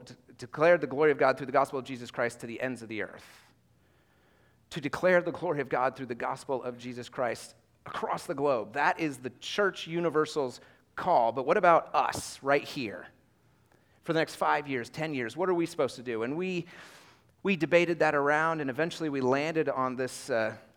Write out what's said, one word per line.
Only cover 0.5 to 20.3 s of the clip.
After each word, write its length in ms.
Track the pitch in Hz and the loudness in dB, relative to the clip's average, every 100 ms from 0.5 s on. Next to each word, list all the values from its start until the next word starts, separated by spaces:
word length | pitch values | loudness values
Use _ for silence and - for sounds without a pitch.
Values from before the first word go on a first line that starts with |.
| 147 165 175 | 4 6 6
the 80 | 143 | 4
glory 240 | 135 156 | 2 4
of 80 | 135 | 6
God 180 | 135 131 | 4 2
through 120 | 131 | 0
the 40 | |
gospel 280 | 135 139 139 | 2 2 -2
of 60 | 120 | -8
Jesus 260 | 123 120 | -12 -10
Christ 280 | - 120 - | -4 -4 -4
to 40 | 117 | -12
the 160 | 113 | -6
ends 220 | 127 117 | -6 -6
of 40 | 110 | -10
the 140 | 110 | -8
earth. 240 | 92 92 - - _ _ _ _ _ _ _ _ _ _ _ _ _ | -8 -10 -20 -20 _ _ _ _ _ _ _ _ _ _ _ _ _
To 100 | 165 | -8
declare 440 | 139 - 180 180 | -6 0 4 4
the 80 | 170 | 2
glory 280 | 143 160 147 | -4 -4 -4
of 100 | 123 | -2
God 260 | - 131 131 | 0 0 -2
through 100 | 127 | -10
the 80 | |
gospel 480 | 120 131 131 - 127 | -6 -6 -6 -4 -4
of 160 | 123 120 | -4 -10
Jesus 320 | 123 123 120 | -12 -12 -12
Christ 460 | - 120 110 - - _ _ - | -4 -4 -4 -10 -20 _ _ -12
across 400 | - 220 170 - | -8 -4 -6 -6
the 80 | 151 | -2
globe. 380 | 147 123 104 | 0 0 -2
That 260 | 127 160 - | 0 0 0
is 180 | 160 127 | -4 -6
the 140 | 127 - | -12 -12
church 480 | - - 196 180 160 | -6 0 0 -2 -6
universal's 760 | 165 170 147 151 156 127 120 - _ _ - | -2 0 0 0 -2 -4 -8 -20 _ _ -6
call. 360 | 185 156 113 | 2 4 4
But 160 | 123 131 | 0 2
what 100 | 202 | 6
about 380 | 180 160 - 151 | 8 6 4 0
us 420 | 123 - - - | 0 -2 -10 -8
right 200 | 135 143 | 2 2
here? 440 | 135 147 110 90 - _ _ _ _ _ _ _ _ _ | 2 -6 -6 -8 -14 _ _ _ _ _ _ _ _ _
For 100 | - | -2
the 60 | 160 | 0
next 160 | 147 - | 0 0
five 320 | 165 151 143 | 2 2 0
years, 240 | 131 117 | -6 -4
ten 240 | - 156 139 | -6 -4 -4
years, 200 | 113 147 | -6 -2
what 140 | 185 | 0
are 60 | 175 | 0
we 100 | 165 | -2
supposed 300 | - 127 - | 0 -2 -2
to 80 | |
do? 180 | 123 110 | -6 -4
And 160 | 117 151 | -4 -4
we, 300 | 185 175 165 - - - - _ _ _ | -4 -4 -6 -16 -20 -20 -20 _ _ _
we 140 | 196 180 | -2 0
debated 420 | 156 175 170 165 | 4 4 4 2
that 160 | 156 | 2
around, 480 | 147 143 151 160 160 | 4 2 2 2 0
and 80 | 135 | -2
eventually 400 | 123 170 - 156 | -2 -2 -2 -4
we 120 | 139 | 0
landed 460 | 127 135 156 160 151 | 2 2 2 0 0
on 280 | 131 131 123 | 0 -2 -2
this, 340 | 127 - | -6 -6
uh, 240 | - | -4